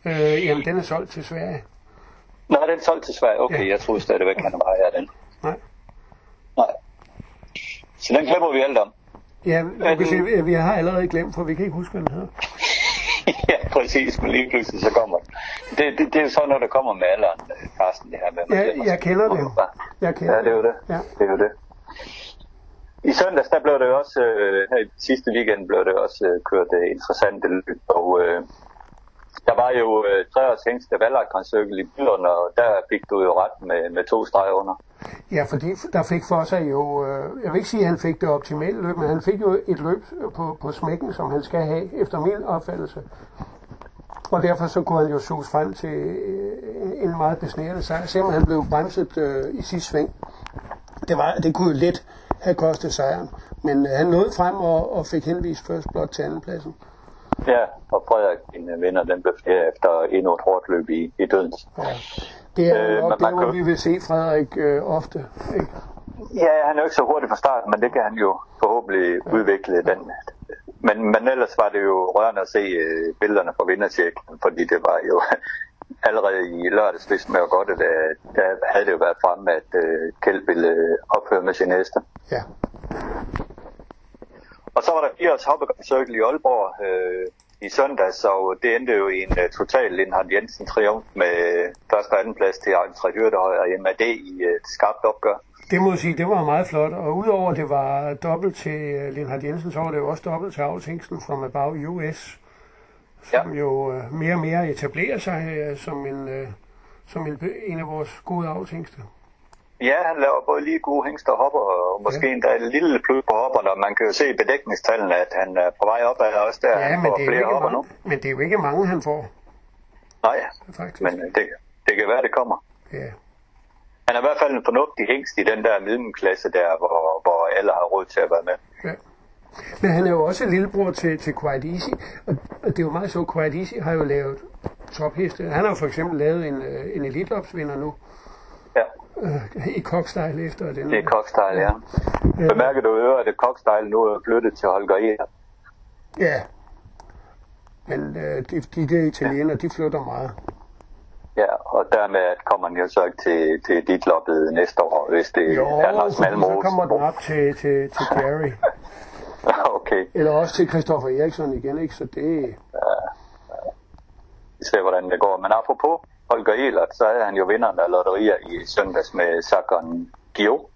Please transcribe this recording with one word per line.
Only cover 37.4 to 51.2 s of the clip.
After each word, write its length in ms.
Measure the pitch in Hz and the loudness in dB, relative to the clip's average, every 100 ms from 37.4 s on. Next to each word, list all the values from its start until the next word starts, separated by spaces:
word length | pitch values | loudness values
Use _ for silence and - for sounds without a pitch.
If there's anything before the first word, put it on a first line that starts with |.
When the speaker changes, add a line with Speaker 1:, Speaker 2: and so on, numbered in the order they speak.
Speaker 1:
jeg 80 | 208 | -2
vil 60 | 165 | -2
ikke 100 | 190 | -2
sige, 120 | 226 | 0
at 60 | 180 | 2
han 80 | 165 | 2
fik 240 | 165 156 | -2 -2
det 80 | 175 | 0
optimale 520 | 147 - 151 165 220 | 0 -2 -4 -4 -4
løb, 160 | 175 175 | -4 -2
men 100 | 151 | 0
han 120 | 156 | 0
fik 200 | 185 208 | 0 0
jo 180 | 208 190 - | 2 0 0
et 120 | 175 | -2
løb 240 | 151 196 - 180 147 156 | 0 -2 -4 -10 -10 -8
på, 220 | 165 151 | -8 -8
på 100 | 143 | -10
smækken, 420 | 151 160 170 - | -6 -4 -4 -6
som 180 | - 170 | -6 -4
han 120 | 143 | -4
skal 160 | - 170 | -2 -2
have, 400 | 156 160 185 - | 0 -2 -4 -4
efter 180 | 202 170 | -4 0
min 240 | 165 208 | -2 -2
opfattelse. 580 | - 170 160 - 156 - - - - - - - - - - - - - - | -2 -4 -4 -8 -8 -12 -18 -20 -20 -16 -16 -16 -20 -20 -20 -20 -20 -16 -4
Og 120 | 175 | 0
derfor 240 | 175 170 165 | 0 0 -2
så 140 | 185 | -2
kunne 180 | 170 165 | 0 2
han 80 | 151 | 2
jo 80 | 147 | 0
sus 320 | - 160 139 | -4 -8 -2
frem 220 | 151 156 | -2 -2
til, 160 | 190 160 | -6 -8
øh, 1120 | 151 147 185 196 196 202 220 220 - 190 285 | -6 -6 -6 -6 -6 -6 -8 -12 -8 -8 -4
en 140 | 196 165 | -4 0
meget 220 | 156 165 | 0 -2
besnærende 440 | 160 - 160 180 | -6 -8 -8 -8
sejr, 220 | - 160 175 | -6 -6 -2
selvom 280 | 185 190 | 0 2
han 120 | 160 156 | 4 4
blev 180 | 160 143 | 4 2
bremset, 480 | 151 151 - 170 - | 0 0 -2 -4 -2
øh, 360 | 147 135 135 254 | -2 -2 -4 -6
i 20 | |
sidste 280 | - 180 - | -6 -6 -4
sving. 260 | 151 151 - - - - - - - - - - | -2 -2 -6 -16 -16 -16 -16 -14 -16 -18 -14 -4
Det 100 | |
var, 160 | 160 | 0